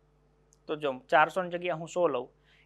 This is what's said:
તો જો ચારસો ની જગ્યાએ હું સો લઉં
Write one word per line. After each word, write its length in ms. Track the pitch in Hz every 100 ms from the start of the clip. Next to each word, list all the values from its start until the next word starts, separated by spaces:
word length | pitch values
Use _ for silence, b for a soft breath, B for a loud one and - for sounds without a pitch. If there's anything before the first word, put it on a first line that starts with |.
| _ _ _ _ _ _ -
તો 80 | 151
જો 180 | 147 127 -
ચારસો 320 | 160 160 190
ની 80 | 180
જગ્યાએ 300 | 175 180 160
હું 80 | 160
સો 200 | 180 170
લઉં 220 | 127 127 _ b b